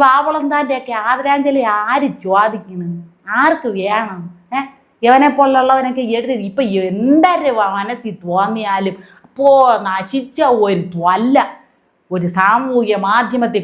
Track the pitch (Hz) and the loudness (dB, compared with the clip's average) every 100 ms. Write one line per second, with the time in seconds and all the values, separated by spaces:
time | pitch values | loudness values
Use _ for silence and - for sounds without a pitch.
0 | 269 269 302 311 285 294 277 262 254 226 | 4 4 0 -2 -2 -2 -2 -4 -6 -6
1 | 214 262 277 277 277 269 233 208 214 269 | -2 -2 0 0 0 0 0 -2 -2 -2
2 | 277 - 185 190 214 214 185 180 175 170 | -2 -4 -2 2 2 -2 -12 -10 -8 -10
3 | - _ - 220 294 320 262 196 190 208 | -12 _ -6 0 0 0 -4 -4 -2 -2
4 | 220 185 170 - _ 262 269 - _ _ | -4 -8 -14 -16 _ -8 -8 -14 _ _
5 | 233 262 285 269 277 262 262 269 254 254 | 4 6 4 4 2 2 2 2 0 -4
6 | 240 226 233 247 196 190 247 190 185 190 | -4 -2 -2 -4 -4 -4 -2 -2 -2 -2
7 | 240 302 359 339 294 233 202 196 202 240 | 2 4 4 2 0 0 -2 -2 -6 -8
8 | 233 190 175 180 202 220 208 196 196 185 | -10 -10 -4 -2 0 -2 -4 -2 -4 -6
9 | - _ _ - 277 269 254 220 202 190 | -14 _ _ 0 4 6 6 4 0 -4
10 | 190 269 254 - 294 240 208 185 175 170 | -4 -6 -6 -2 2 2 2 0 -4 -2
11 | 170 190 240 277 - - _ _ _ _ | 0 2 2 2 0 -6 _ _ _ _
12 | - 185 175 175 190 226 262 247 220 202 | -8 -4 -2 0 2 2 0 0 0 0
13 | 190 220 233 247 233 208 | 0 0 0 -2 -2 -2